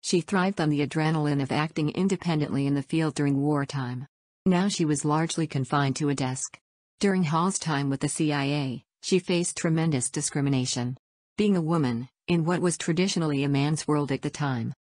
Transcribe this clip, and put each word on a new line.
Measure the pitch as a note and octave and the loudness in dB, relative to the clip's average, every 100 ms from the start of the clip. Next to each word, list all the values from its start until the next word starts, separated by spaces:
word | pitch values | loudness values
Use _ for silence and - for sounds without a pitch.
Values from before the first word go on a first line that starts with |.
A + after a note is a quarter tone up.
She | - F3+ | 0 0
thrived | D#3+ G3 F#3 G3+ | 0 0 0 0
on | D#3 | 0
the | D3 C#3+ | 0 0
adrenaline | D#3+ D#3 D#3+ D3 C#3+ | 0 0 2 0 0
of | C3+ | 0
acting | A#2+ D#3 - D3+ | -2 -2 -2 -2
independently | - F#3+ F#3 F3 D#3 D3 C3+ C#3 | 0 0 0 0 0 0 0 0
in | |
the | C#3+ | 0
field | C3 D#3+ D#3+ | 0 0 0
during | D3 C#3+ C#3 | 0 0 2
wartime. | C#3+ D3 C#3 C#3+ B2 B2+ C#3 _ _ _ | 0 0 -2 -4 -6 -8 -12 _ _ _
Now | - F3+ G3 | 2 2 2
she | F#3+ | 0
was | D#3+ D3 | 0 2
largely | D3+ D3+ D#3+ - D#3 | 2 0 0 -2 -2
confined | C#3+ B2+ D3 C#3 C3 | -2 -2 0 0 0
to | D3 | -2
a | |
desk. | C#3 C3 C3 - - _ _ _ _ | 0 -2 -4 -8 -12 _ _ _ _
During | G3+ F#3+ | 0 2
Hall's | E3 D#3+ F3+ F#3+ | 2 2 2 0
time | E3 C#3+ C#3 | -2 -2 0
with | C3+ | 0
the | D3 | -2
C | - D#3 | 0 0
I | C#3+ | 0
A, | C#3 D3 C3+ B2+ _ _ | 0 0 -2 -6 _ _
she | - F#3 | 0 0
faced | - F3 F3 - | 2 0 0 -2
tremendous | E3+ D#3+ D#3+ C#3 B2 | 0 2 2 0 -2
discrimination. | D#3 C#3+ D#3 C#3 C3+ B2+ - B2 B2+ _ _ _ - | -4 -4 -2 0 0 0 -2 -4 -6 _ _ _ 0
Being | G#3 F#3 | 2 2
a | |
woman, | D#3+ E3+ C3+ A#2 B2+ _ - | 2 2 2 0 -6 _ 0
in | E3+ | 0
what | D#3+ F3 | 2 2
was | F3 E3 | 0 -2
traditionally | - E3 F#3+ F#3+ D#3+ C#3+ | -2 0 0 0 0 0
a | C#3+ | 2
man's | C#3 C#3+ D3+ - | 2 2 0 0
world | D3+ C#3 | 0 0
at | C3+ | -2
the | D3 | -4
time | - C#3+ B2+ A#2 C3+ | -4 -4 -2 -4 -8